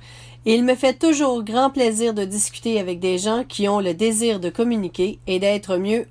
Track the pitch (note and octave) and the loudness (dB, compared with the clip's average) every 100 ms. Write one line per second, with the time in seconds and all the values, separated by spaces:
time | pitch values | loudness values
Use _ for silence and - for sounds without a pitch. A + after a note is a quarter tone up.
0 | - - - - A3 A3+ B3 B3+ C4 B3+ | -20 -20 -20 -6 0 2 2 2 2 2
1 | E4 D4 C#4 A#3+ G#3+ A#3 C4+ C#4 A#3 G#3+ | 2 4 2 0 -2 2 2 2 0 2
2 | A#3 G#3 F#3+ G#3 - - A#3 G#3+ F#3 F3 | 0 -2 -2 -2 -4 -4 -2 -2 -2 -2
3 | F#3 F3+ G#3 A#3 C4 - G3+ G3+ F#3 E3 | -2 0 0 -2 -4 -2 0 2 0 0
4 | A3+ G#3+ A#3 G3+ F3 G3+ A#3 A3 F3+ - | 0 2 0 0 -2 -2 0 0 -2 -2
5 | F#3+ - - F#3 G3+ G#3 G3+ F#3 G3 A3+ | -2 -4 -4 0 0 0 -2 -2 0 -2
6 | - | -2